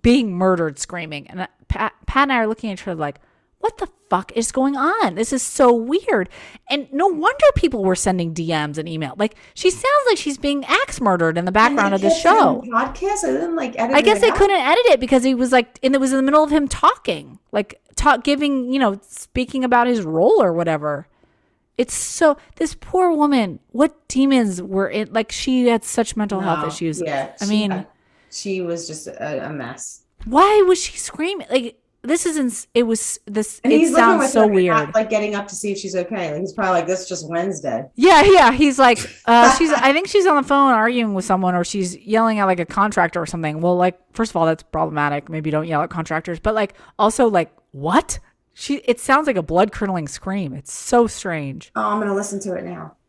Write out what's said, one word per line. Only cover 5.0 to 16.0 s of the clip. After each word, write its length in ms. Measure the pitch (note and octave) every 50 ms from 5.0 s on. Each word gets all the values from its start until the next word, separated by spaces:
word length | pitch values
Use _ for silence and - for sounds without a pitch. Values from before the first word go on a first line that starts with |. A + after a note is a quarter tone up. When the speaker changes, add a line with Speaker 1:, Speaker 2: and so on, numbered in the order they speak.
| G4+ G3+ E3
Speaker 1:
This 180 | F#3 A3+ - C#4
is 80 | B3+
so 320 | - - - - C4+ B3 A#3+
weird." 560 | A#3 A3+ B3 D4+ G4+ - A#4 F#4+ G#3 F3+ - - - - - - - _ -
And 180 | C#4 D4 C4 _ C4+
no 140 | C#4+ F4+
wonder 380 | G4+ F4 D4+ D#4 G#4 C5+ C#5+ D#5 C#5+ C5+
people 280 | - - D#4 B3+ A3 F#3+
were 120 | F#3+ F#3
sending 360 | - - G3 F#3 F3+ E3+ E3
D 180 | D#3+ E3+ E3 E3
Ms 280 | E3 D#3 D3+ D3 D3
and 100 | D#3 D#3
email. 280 | E3+ D#3+ D#3+ D#3 C3 C3
Like, 180 | F#3 G3+ A3 - _ - - _
she 160 | - - F#4
sounds 340 | F#4 - - C5+ C#5+ D5 C5+
like 100 | B4 G#4
she's 200 | - - D4+ C#4
being 260 | - - C#4+ C#4+ C#4+ C4+
axe 360 | - D4 G#4+ C#5 - - -
murdered 340 | B3+ G#3 F#3 F3 E3 E3 D#3+
in 100 | E3+ F3
the 40 | F#3
Speaker 2:
And 60 | F#3+
they 40 | G#3
Speaker 1:
background 360 | A3 B3 C#4+ C4 G3+ G3+ G3
of 60 | F#3+
the 80 | F#3+ -
Speaker 2:
kept 160 | E4 - -
it 20 |
in 60 | E4 G#4
Speaker 1:
show. 280 | A4+ - B3+ - - - A#3+
Speaker 2:
podcast? 520 | A3+ A3 - - - - F4+ G4+ G#4 G4+ F4+
I 80 | C#4
didn't, 240 | C4 D4 E4+ E4+ E4
like, 240 | D#4+ C4+ A#3+ - -
edit 160 | A#3 A#3 C4+
Speaker 1:
I 60 | D4
guess 180 | - G4+ G#4+ G#4
Speaker 2:
it 20 |
Speaker 1:
they 80 | B4 A4
Speaker 2:
out? 80 | -
Speaker 1:
couldn't 240 | - G4 G4+ G4 F4
edit 240 | B3 C4+ E4 A#4 A#4+ A#4
it 100 | D4+ A#3
because 240 | B3+ A#3 C4+ B3+ A#3+
he 100 | C4 C4
was, 180 | A#3+ B3+ B3
like, 280 | B3+ B3 A#3 A#3+ _ -
and 140 | - C4 C#4
it 20 |
was 140 | C4+